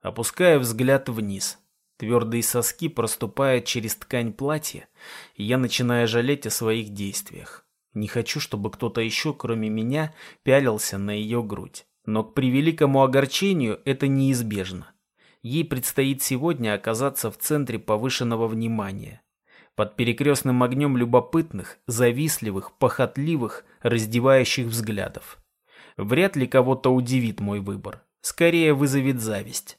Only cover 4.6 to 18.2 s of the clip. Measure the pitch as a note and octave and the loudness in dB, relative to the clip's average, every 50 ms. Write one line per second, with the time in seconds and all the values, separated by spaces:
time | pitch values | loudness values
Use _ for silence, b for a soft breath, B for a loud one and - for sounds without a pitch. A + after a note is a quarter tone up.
4.6 | D3+ - - - - _ B B B B B B B B B - G#2 G#2 B2 C3 | -4 -8 -12 -12 -18 _ B B B B B B B B B -8 -4 -2 0 0
5.6 | B2+ A#2 - - B2+ A#2+ A#2+ A#2+ A#2 A2+ A2 A#2+ A#2+ C3 C#3+ C#3 - A2 G#2 - | 0 0 -2 0 0 2 2 2 2 2 2 0 0 0 -2 -2 -2 -6 -6 -2
6.6 | A#2 A2 A2 A#2 A2 G#2 G#2 G2+ G2+ G2 F#2+ - - - - E2 E2+ - - - | -2 0 -2 -2 -4 -8 -8 -8 -8 -6 -6 -8 -10 -10 -16 -18 -18 -18 -20 -20
7.6 | _ _ _ _ _ _ _ G#2+ G#2+ G#2 - B2 A2+ - - D3+ - - - G#2+ | _ _ _ _ _ _ _ -6 -6 -4 -2 -4 -4 -2 -4 -6 -6 -6 -6 -6
8.6 | G2+ A2 - - - A#2 - A#2+ A2+ A2+ A2 - - D#3 C#3+ C#3 - A2+ A#2 A2+ | -6 -6 -6 -4 -6 -4 -2 -2 -2 -2 -2 -2 -4 -4 -4 -4 -4 -4 -2 -2
9.6 | A2 G#2+ G#2+ A2 A2 A#2+ C3+ D3+ D#3 D#3 D#3 B B B B B B C#3 C3 C#3 | -2 -2 -2 -2 -2 -2 0 -2 -2 -4 -6 B B B B B B 4 6 6
10.6 | C#3 B2+ A2 G#2+ - - - G2 G2 G2+ G#2 G#2 G#2+ G#2+ A#2 A#2+ A#2 G#2 G2+ - | 6 4 0 0 -2 -4 -4 -4 -4 -2 -4 -4 -4 -2 -2 -2 -2 -4 -8 -10
11.6 | F2+ - _ - _ _ _ _ _ - G#2+ A2 A2 - - - C3 B2+ B2 C3+ | -10 -12 _ -20 _ _ _ _ _ -2 -2 -2 -2 0 -2 0 2 2 2 4
12.6 | D3 D#3+ D#3+ D#3+ D#3 C#3 C3+ C3+ C3+ C3 B2+ C#3 C#3 C3+ - - F#3+ G3 G3 E3 | 2 2 2 4 2 4 6 4 4 4 4 2 2 2 0 0 2 2 2 2
13.6 | C3 A2 G#2+ - _ C#3 C3+ C3+ - C#3 C#3 C3+ C3+ C3+ C3+ A#2+ A#2+ A2 G#2 G2+ | 2 0 -2 -4 _ -4 -2 0 2 2 2 4 4 2 2 2 0 -2 -2 -4
14.6 | F#2 F#2 F#2+ F2 D#2+ - _ _ _ _ _ b b b b b b A#2+ B2 D#3+ | -4 -6 -8 -12 -14 -16 _ _ _ _ _ b b b b b b -4 -2 -2
15.6 | E3 D#3+ C#3 B2+ A#2+ - - - C3+ C3+ C#3 C3+ - - C3+ B2 C#3+ E3+ F3 C3+ | -2 -2 -4 -4 -4 -4 0 0 0 0 0 -2 -2 -2 -2 0 0 -2 -2 0
16.6 | A#2 A2 G#2 G2 - A2+ A2+ A2 C3 C#3+ C#3 - - A2+ G2 - - - D#3 D3 | 0 -2 -2 -2 -2 -2 -2 0 -2 -2 -2 -2 -6 -6 -6 -6 -4 -2 0 0
17.6 | C#3+ A#2+ A2+ G#2+ - - G#2+ G#2+ A#2 C3+ B2+ - | 0 -2 -4 -8 -2 0 0 0 0 -2 -2 -2